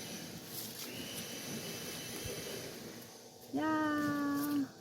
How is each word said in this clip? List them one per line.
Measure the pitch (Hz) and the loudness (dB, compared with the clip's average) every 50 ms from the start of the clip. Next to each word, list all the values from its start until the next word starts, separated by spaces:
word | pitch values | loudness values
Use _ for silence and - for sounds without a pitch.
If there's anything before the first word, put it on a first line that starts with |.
| - - - - - - - - - - - - - - - - - - - - - - - - - - - - - - - - - - - - - - - - - - - - - - - - - - - - - - - - - - - - - - - - - - - - - - - | -4 -6 -6 -6 -6 -8 -8 -8 -8 -6 -6 -6 -4 -4 -6 -6 -6 -4 -4 -4 -4 -4 -4 -4 -4 -4 -4 -6 -4 -4 -4 -4 -2 -4 -4 -4 -4 -4 -4 -4 -4 -4 -4 -4 -4 -2 -2 -2 -2 -4 -4 -4 -4 -6 -6 -6 -8 -8 -8 -10 -10 -12 -12 -14 -14 -16 -16 -14 -6 -2 2
야, | 277 302 311 311 311 311 302 302 294 294 294 285 285 285 285 285 285 285 294 294 285 269 - - - | 4 4 6 6 6 6 6 6 6 4 4 4 4 4 4 4 4 4 4 6 4 4 2 0 -6